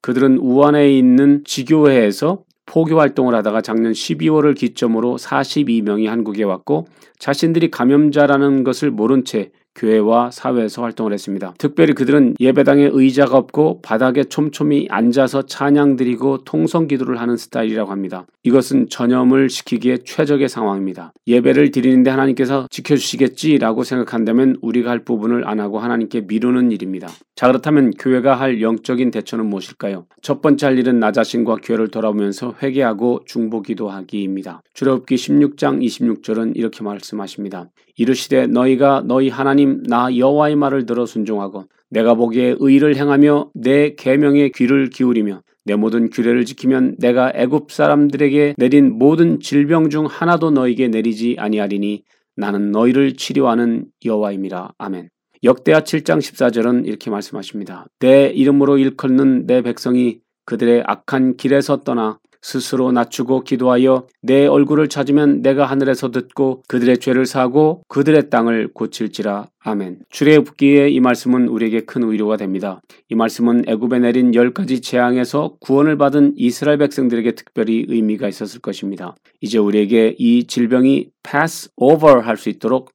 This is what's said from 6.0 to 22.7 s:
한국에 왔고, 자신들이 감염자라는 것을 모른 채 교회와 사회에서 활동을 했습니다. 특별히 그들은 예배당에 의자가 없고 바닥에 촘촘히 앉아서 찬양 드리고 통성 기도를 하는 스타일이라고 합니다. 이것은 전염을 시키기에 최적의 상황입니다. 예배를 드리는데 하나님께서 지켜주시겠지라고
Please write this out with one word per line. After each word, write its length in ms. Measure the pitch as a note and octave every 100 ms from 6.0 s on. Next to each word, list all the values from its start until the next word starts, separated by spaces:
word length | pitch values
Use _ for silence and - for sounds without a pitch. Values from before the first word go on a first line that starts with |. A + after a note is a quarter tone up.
| A2
한국에 360 | A#2 A2 G#2
왔고, 440 | G2+ F#2 - D3+ E3+ _ _ _
자신들이 500 | - C#3+ E3 E3 D#3+
감염자라는 960 | - B2+ C#3+ D3+ D3 C#3+ C#3 C#3 C3+
것을 260 | C3 B2+ D3
모른 360 | A2+ A2 C3+ B2
채 260 | A2 F#2+ _ _ -
교회와 540 | A2+ A2 G#2+ A2+ A#2+
사회에서 540 | - C3 B2 A2 A#2
활동을 300 | A#2+ A2+ A2
했습니다. 420 | G2+ - G2 F#2 -
특별히 360 | C#3+ C#3+ D3
그들은 420 | C3+ C3 D3 B2+ -
예배당에 520 | B2 C3 C#3 C#3+ C#3+
의자가 440 | C3+ C3+ C3 C#3 C3
없고 440 | B2+ - D#3 F3+
바닥에 420 | - A2 B2+ C3
촘촘히 600 | C3+ - D3+ - D#3 C#3+ -
앉아서 600 | G2 A#2 B2 C3 C#3 C3+
찬양 480 | - C#3+ C#3+ C#3+ C3
드리고 480 | B2+ A#2 C3 C3+
통성 440 | C3+ D#3 D#3+ E3+ D#3+
기도를 320 | C#3 B2 A#2+
하는 180 | A#2+ A#2
스타일이라고 540 | - B2 A2 A2 G2+
합니다. 360 | G2 F#2+ F#2 F2+ _
이것은 460 | B2 C3 B2 C#3 A#2
전염을 600 | - A#2+ B2+ B2+ C3 C3+
시키기에 500 | - - A#2+ A#2+ B2+ B2
최적의 420 | - D3+ C#3+ C3+
상황입니다. 640 | A#2+ G#2+ G2 F#2+ F#2 E2 _ -
예배를 460 | A#2+ C3 C3+ D3
드리는데 400 | C#3 B2 C3 B2+
하나님께서 560 | C3+ C3+ B2+ B2+ C#3
지켜주시겠지라고 1120 | B2+